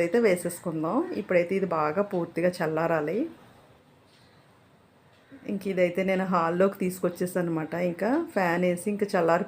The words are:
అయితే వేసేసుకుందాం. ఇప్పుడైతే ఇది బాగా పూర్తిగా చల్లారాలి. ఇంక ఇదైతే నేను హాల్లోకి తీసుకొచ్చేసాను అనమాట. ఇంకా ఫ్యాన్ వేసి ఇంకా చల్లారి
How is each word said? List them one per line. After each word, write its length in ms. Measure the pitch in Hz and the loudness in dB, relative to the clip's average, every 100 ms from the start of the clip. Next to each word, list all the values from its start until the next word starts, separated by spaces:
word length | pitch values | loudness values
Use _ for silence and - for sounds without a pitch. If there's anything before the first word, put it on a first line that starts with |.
| 170 | 2
అయితే 120 | 240 220 | 4 4
వేసేసుకుందాం. 680 | 180 175 - 180 156 160 233 370 349 | 2 0 -6 -6 -4 -2 0 -2 -4
ఇప్పుడైతే 320 | - 180 175 190 | 0 2 2 0
ఇది 100 | 180 160 | 0 0
బాగా 220 | 151 160 202 | 0 0 -2
పూర్తిగా 360 | 180 170 - 180 180 | -2 -4 0 0 0
చల్లారాలి. 600 | 160 156 165 165 151 196 330 - - - - - _ _ _ _ - _ _ _ _ _ _ _ _ _ _ 277 - | -2 0 2 0 0 -2 -4 -8 -20 -20 -20 -20 _ _ _ _ -20 _ _ _ _ _ _ _ _ _ _ -14 -8
ఇంక 120 | 202 196 | -6 -2
ఇదైతే 300 | 185 175 175 190 | 2 2 2 0
నేను 160 | 190 190 | 0 2
హాల్లోకి 440 | 180 165 175 196 196 | 2 2 4 2 2
తీసుకొచ్చేసాను 600 | 185 180 175 180 180 185 170 | -4 -2 -4 -2 -4 -2 -2
అనమాట. 280 | 160 151 170 180 | -2 -4 -2 -2
ఇంకా 180 | 170 208 294 - | -2 0 0 0
ఫ్యాన్ 320 | 208 180 175 180 | 0 2 2 0
వేసి 200 | 175 208 | 0 -2
ఇంకా 120 | 202 202 | -2 0
చల్లారి 320 | 190 165 170 | 2 4 4